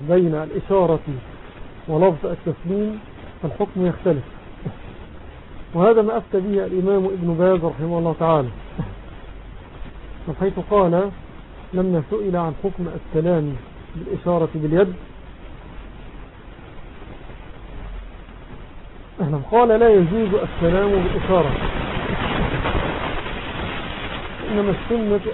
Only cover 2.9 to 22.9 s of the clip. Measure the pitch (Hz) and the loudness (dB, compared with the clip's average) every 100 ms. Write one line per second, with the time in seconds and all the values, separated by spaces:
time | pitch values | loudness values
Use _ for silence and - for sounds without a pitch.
2.9 | 214 - - - - 160 - 202 190 180 | -4 -10 -14 -14 -8 -6 -2 -2 2 0
3.9 | - 185 147 - - - - - - - | 2 2 2 -2 -12 -16 -10 -10 -10 -12
4.9 | - - - - - - - - 165 208 | -14 -16 -16 -16 -16 -16 -14 -4 4 6
5.9 | 226 208 233 - 196 196 196 185 185 185 | 8 6 0 0 0 2 0 0 0 2
6.9 | 196 190 190 170 165 180 185 165 117 165 | 4 2 0 0 4 6 4 2 -2 -2
7.9 | 170 165 156 165 156 123 - - - - | 0 0 2 4 4 2 -6 -10 -8 -8
8.9 | - - - - - - - - - - | -10 -14 -14 -14 -14 -14 -16 -16 -12 -12
9.9 | - - - - - 196 185 170 208 180 | -12 -14 -10 -8 -2 0 0 2 4 6
10.9 | 170 202 - - - - - - 180 185 | 4 2 -4 -14 -16 -16 -16 -4 0 2
11.9 | 170 131 214 202 175 165 143 196 185 170 | 2 2 -2 0 0 0 -2 -4 -4 -6
12.9 | - - 156 170 170 147 127 - - - | -8 -2 2 4 4 2 -4 -10 -16 -14
13.9 | - - 190 175 170 156 160 151 165 190 | -10 -6 -2 2 2 2 0 2 4 4
14.9 | 180 - - - - - - - - - | 0 -12 -16 -16 -16 -14 -14 -14 -14 -14
15.9 | - - - - - - - - - - | -14 -14 -14 -16 -16 -18 -18 -16 -14 -14
16.9 | - - - - - - - - - - | -14 -14 -14 -14 -14 -14 -14 -14 -12 -10
17.9 | - - - - - - - - - - | -10 -12 -14 -16 -16 -14 -14 -14 -14 -16
18.9 | - - - 151 147 131 226 240 220 233 | -16 -14 -4 -2 -2 4 6 8 8 8
19.9 | 202 165 220 214 202 185 - 170 180 202 | 8 8 4 2 2 0 0 2 4 4
20.9 | 196 180 175 185 185 143 127 - - - | 4 2 0 4 4 4 2 0 -2 -2
21.9 | - - - - - - - 165 - - | -2 -2 -2 0 0 0 0 0 0 0